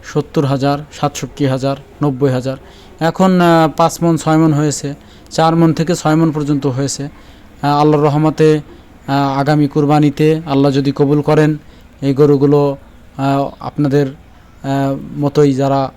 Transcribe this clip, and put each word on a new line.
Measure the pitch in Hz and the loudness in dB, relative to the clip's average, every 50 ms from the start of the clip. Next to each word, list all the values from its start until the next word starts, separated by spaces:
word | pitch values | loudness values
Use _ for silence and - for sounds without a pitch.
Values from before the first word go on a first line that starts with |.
| - | -20
সত্তর | - - 151 143 - - 165 147 | -6 -6 -6 -6 -4 -4 -2 -2
হাজার, | 135 139 135 127 139 143 143 151 - | 0 -2 -2 0 -2 -2 -4 -6 -14
সাতষট্টি | - - - 147 143 - - 127 - - 147 135 | -10 -6 -6 -6 -4 -6 -12 -12 -6 -4 -2 -2
হাজার, | 131 131 127 139 139 139 - - - - 151 | -2 -2 -4 -4 -6 -6 -10 -20 -8 -4 -4
নব্বই | 147 135 123 143 139 | -4 -2 0 -2 0
হাজার। | 127 127 120 131 131 127 - - - - - - - - | 0 -2 -4 -6 -10 -10 -14 -20 -20 -20 -20 -20 -10 -4
এখন, | 156 165 160 - 185 190 185 180 | -4 -4 0 0 0 2 2 4
আহ, | 175 170 170 165 160 160 170 - | 4 4 4 4 2 2 2 0
পাঁচ | 165 165 - - 170 | -2 -2 0 -2 0
মণ, | 170 165 151 | 0 0 0
ছয় | - 160 156 156 | 0 0 2 2
মণ | 160 160 151 | 2 2 2
হয়েছে, | 143 151 151 139 - - 143 143 - - - - - - - | 0 0 -2 -4 -4 -8 -10 -10 -12 -16 -20 -20 -20 -20 -10
চার | - - 160 165 160 | -4 0 0 2 2
মণ | 165 165 165 156 | 2 2 2 2
থেকে | - 165 156 175 | 0 -2 -2 -2
ছয় | 160 - 156 156 | -2 0 0 2
মণ | 160 165 165 | 2 2 0
পর্যন্ত | 143 151 147 139 151 143 139 143 | 0 -2 -2 -2 -2 -2 -2 -4
হয়েছে। | 127 131 139 135 - - 139 | -4 -2 -4 -6 -6 -8 -10
আহ, | 147 - - - - - - - - - - - 143 147 147 | -12 -14 -18 -20 -20 -20 -20 -20 -20 -18 -6 -2 -2 0 2
আল্লাহর | 147 151 151 147 147 | 2 2 2 4 2
রহমতে, | 151 139 151 156 156 147 - 156 156 151 151 147 - - - - - - - - - | 2 2 2 0 0 0 2 2 4 4 2 -2 -10 -20 -20 -20 -20 -20 -20 -8 -4
আহ, | 139 139 139 139 135 139 | -2 -2 -2 -2 -2 -2
আগামী | 139 139 156 151 147 143 | 0 0 2 2 2 0
কুরবানিতে | - 156 147 143 151 151 151 147 139 - 151 156 160 156 165 | 0 0 0 2 2 2 2 2 2 2 2 2 2 0 -2
আল্লাহ | 160 139 139 139 143 | -2 0 2 2 2
যদি | 131 139 139 139 139 | 2 0 0 -2 0
কবুল | - 147 139 147 151 | 0 0 2 2 0
করেন, | 143 - 151 156 156 151 156 147 - - - - - - - - | 2 2 2 2 2 2 0 -4 -8 -20 -20 -20 -20 -20 -16 -6
এই | - 139 139 | -4 -4 2
গরুগুলো, | 127 151 143 147 139 135 143 143 147 143 143 139 - - - - - - - - - | 2 4 4 4 4 4 2 4 2 2 0 -2 -6 -12 -20 -20 -20 -20 -20 -10 -6
আহ, | 135 139 139 139 139 - - - | -2 -2 0 -2 -2 -6 -8 -10
আপনাদের, | - 127 - - 147 139 131 147 143 131 | -12 -12 -4 -2 -2 0 2 0 0 -2
আহ, | 135 156 - - - - - - - - - 139 139 139 139 139 139 - 135 139 - 147 | -6 -14 -20 -20 -20 -20 -20 -20 -20 -14 -8 -4 -4 -2 -2 -2 -4 -6 -8 -12 -8 -4
মতোই | 147 143 139 147 147 143 135 | -4 -2 2 2 2 2 2
যারা | 131 139 135 139 139 135 131 - | 0 0 0 0 0 -2 -4 -8